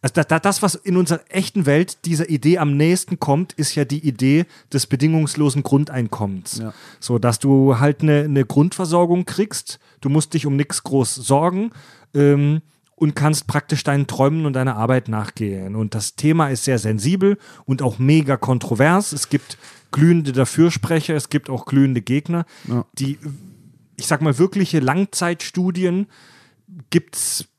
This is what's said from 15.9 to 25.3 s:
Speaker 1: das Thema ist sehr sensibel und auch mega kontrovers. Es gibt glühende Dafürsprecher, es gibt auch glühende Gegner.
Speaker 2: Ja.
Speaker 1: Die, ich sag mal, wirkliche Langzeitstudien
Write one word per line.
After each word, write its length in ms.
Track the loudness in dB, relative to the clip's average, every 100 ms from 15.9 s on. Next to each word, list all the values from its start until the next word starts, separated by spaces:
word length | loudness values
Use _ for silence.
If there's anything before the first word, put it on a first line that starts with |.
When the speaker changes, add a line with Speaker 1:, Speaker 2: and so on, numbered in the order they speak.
| -4
Speaker 1:
das 200 | -8 -2
Thema 340 | 0 2 0
ist 140 | -2
sehr 140 | -2 0
sensibel 580 | 0 -2 0 2 2 0 -6 -18 -6
und 160 | -2
auch 160 | -2 0
mega 400 | 4 4 2 -2
kontrovers. 760 | 0 -2 0 2 4 4 0
Es 160 | -6 -2
gibt 280 | -2 -4 -20 -20 -20 _
glühende 400 | 2 4 4 2
Dafürsprecher, 840 | 0 0 2 0 0 -2 -2 0 -4
es 140 | -2
gibt 200 | -6 -4
auch 160 | -10 0
glühende 360 | 2 4 2
Gegner. 440 | -2 -4 -2 -4 -4 -12 -6
Speaker 2:
Ja. 180 | -4 -4 -8
Speaker 1:
Die, 180 | -8 -6 -12 -14 -18 -20 -20 _ _ -12
ich 80 | -4
sag 140 | 0
mal, 160 | 0 2
wirkliche 420 | 0 0 0 0
Langzeitstudien 1300 | 0 0 -2 -4 -4